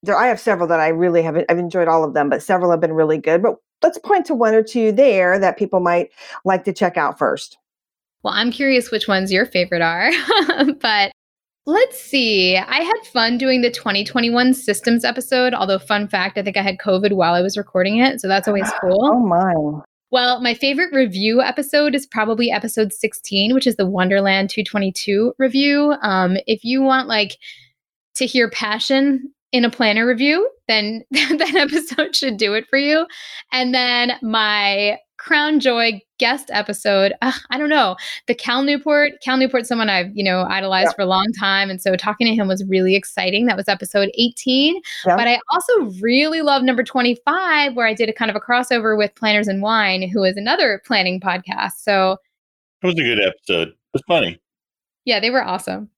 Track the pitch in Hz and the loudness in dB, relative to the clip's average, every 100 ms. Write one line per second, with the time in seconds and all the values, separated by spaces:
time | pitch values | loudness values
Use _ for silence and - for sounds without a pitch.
0 | 175 196 240 220 - 196 170 170 160 165 | 0 2 2 0 0 0 2 2 2 2
1 | 180 170 165 156 - 170 175 185 165 165 | 2 2 2 -2 0 -2 0 0 2 2
2 | 156 143 143 139 - 185 175 165 165 160 | 2 0 0 -2 0 0 2 2 0 2
3 | 160 156 160 170 214 - _ _ 320 339 | 2 2 2 2 2 -2 _ _ 0 0
4 | - 403 - 285 226 220 220 240 220 208 | 0 0 0 0 4 4 2 0 0 6
5 | 277 196 180 190 190 - 196 190 180 175 | 6 6 4 4 2 0 0 0 2 0
6 | 175 _ - - 185 185 196 175 185 180 | -2 _ -20 -8 -2 0 -2 -2 -2 0
7 | 147 - 123 76 - - _ _ _ _ | -2 0 -2 -2 -8 -20 _ _ _ _
8 | _ _ - - 233 233 277 262 240 220 | _ _ -6 -2 -2 -2 2 2 0 -6
9 | - 190 190 185 233 180 175 170 165 170 | -2 -2 0 0 0 0 -2 0 0 0
10 | 220 349 262 415 294 - 277 285 240 208 | 0 0 0 0 2 2 0 0 0 0
11 | 196 - _ _ _ _ - 349 523 - | 0 -4 _ _ _ _ -2 2 2 -2
12 | - 277 233 208 180 185 185 277 330 440 | -4 0 2 2 4 2 0 -2 0 -4
13 | - 254 226 240 262 254 240 240 220 196 | -2 -2 0 0 2 2 0 -2 -4 -2
14 | 202 254 233 240 254 254 - 202 - 233 | -2 -2 0 2 4 2 0 -2 2 2
15 | 233 240 240 254 247 240 190 196 - 208 | 0 -4 -2 0 0 0 -2 -2 0 -2
16 | 202 196 185 208 202 196 190 190 - 185 | -2 -2 -4 -4 -4 -2 -4 -4 0 0
17 | 202 196 170 175 185 202 202 185 185 214 | 2 2 2 2 0 -4 -4 -2 0 2
18 | 262 269 190 190 196 202 196 - 185 190 | 2 0 0 0 0 -2 -2 -4 0 2
19 | 262 240 226 170 185 170 151 147 - _ | 4 4 4 2 2 0 -2 -6 -12 _
20 | _ 247 247 247 240 233 277 277 359 285 | _ 0 2 0 -2 0 -2 0 0 2
21 | 254 185 214 233 262 254 285 294 294 277 | 0 0 0 2 0 -2 -2 0 2 0
22 | 277 220 214 226 240 - 233 - 214 - | -4 -4 -2 0 0 -2 -4 -2 -2 -2
23 | 226 - - 196 208 262 262 226 190 190 | -6 -6 -6 -2 2 2 0 0 -2 0
24 | 185 196 196 190 196 - 208 208 196 185 | 2 2 2 0 0 -4 -4 -2 -2 -4
25 | - 196 226 - 269 269 285 285 294 285 | -2 0 0 0 0 2 2 2 2 0
26 | 220 190 185 190 - 220 233 262 269 262 | 0 2 2 0 -4 -10 -4 0 2 2
27 | 262 226 208 - - - _ _ _ _ | 0 -2 -2 -6 -20 -20 _ _ _ _
28 | _ - 254 254 233 - 214 220 - 269 | _ -6 -2 0 0 -2 -6 -4 0 2
29 | 277 269 269 _ _ 254 240 - 226 208 | 2 0 -4 _ _ 0 0 2 0 2
30 | 233 233 277 320 466 - - 220 208 226 | 2 2 2 2 0 -4 -4 -2 -2 -8
31 | - 269 285 302 349 311 285 302 330 254 | -6 -4 -2 0 0 0 0 -2 -4 -4
32 | 302 - 269 208 214 208 220 269 285 311 | -2 -2 -4 -2 -2 -2 -2 -2 2 0
33 | 330 - - - - 254 247 254 247 240 | -2 -8 -18 -20 -6 -4 0 0 0 0
34 | 240 240 226 220 214 208 202 202 208 - | 0 -2 -4 0 0 0 0 0 -2 -2
35 | _ _ - 311 302 302 262 233 233 208 | _ _ -2 0 2 2 2 2 0 -2
36 | _ _ 233 277 - 208 208 202 - 196 | _ _ -2 -2 -4 -6 -4 -4 0 2
37 | 196 - 262 254 - 262 302 302 220 185 | 2 0 -2 -2 -6 -4 0 2 2 -2
38 | - - - 240 - 247 277 285 285 294 | -10 -14 -6 -4 -2 -2 0 0 2 2
39 | 294 285 - 262 262 262 233 233 220 190 | 2 -2 -2 0 2 0 -2 -2 0 0
40 | 180 208 196 185 180 190 190 190 185 - | -2 -2 0 0 0 -2 -2 2 0 0
41 | 190 185 202 190 196 196 196 185 - 185 | 0 2 0 -2 0 0 -2 -2 -2 -2
42 | - 208 233 220 196 190 190 190 185 196 | -2 -2 0 0 0 -2 0 0 2 2
43 | 190 - 185 202 247 190 196 196 196 202 | 0 -4 -2 0 0 0 -2 -4 -2 -2
44 | 196 - 240 - - 254 294 359 - - | -2 0 -2 -2 -2 2 2 0 -6 -6
45 | 185 180 233 240 - 320 - 480 247 185 | 0 2 2 0 0 -4 2 0 0 -4
46 | 214 247 302 320 302 269 254 240 233 254 | 0 2 2 0 0 2 2 0 -2 0
47 | 240 240 - 330 370 302 285 240 233 220 | 0 0 -2 -2 0 0 0 0 -2 0
48 | 226 220 220 208 - 240 254 240 220 214 | -4 -2 -4 -4 -2 -2 0 0 0 0
49 | 208 _ 220 208 208 196 208 226 208 185 | -2 _ 0 0 0 -2 0 0 0 -2
50 | 185 208 190 202 208 302 277 196 _ 226 | -2 0 0 -2 -2 0 0 -2 _ 0
51 | 185 185 190 180 185 196 180 - - 196 | 0 -2 -4 -6 -6 -6 -6 -6 -2 0
52 | 190 190 _ _ _ _ _ _ 180 165 | 2 -2 _ _ _ _ _ _ -2 0
53 | 127 113 95 - - 87 82 - _ - | 0 2 0 -2 -2 -2 -2 -6 _ -8
54 | - 170 98 85 _ _ _ _ _ _ | 0 0 0 -6 _ _ _ _ _ _
55 | - 220 220 254 - 185 - 185 208 | -4 -2 0 -2 -2 -6 -6 -10 -12